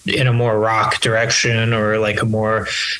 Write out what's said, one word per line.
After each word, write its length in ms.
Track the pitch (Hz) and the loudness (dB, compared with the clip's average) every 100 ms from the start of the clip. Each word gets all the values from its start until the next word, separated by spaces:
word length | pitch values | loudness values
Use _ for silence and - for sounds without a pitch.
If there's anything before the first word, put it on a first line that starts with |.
| - | -4
in 180 | - 131 | 0 2
a 80 | |
more 240 | 120 120 107 | 2 2 2
rock 420 | 110 113 104 - | 2 2 0 0
direction 680 | 131 113 117 - 120 113 113 | 0 0 0 0 0 0 0
or, 260 | 113 107 110 | 0 2 0
like, 220 | 107 104 | 0 0
a 40 | 110 | 0
more 420 | 110 110 110 98 - - | 0 0 0 -2 -6 -6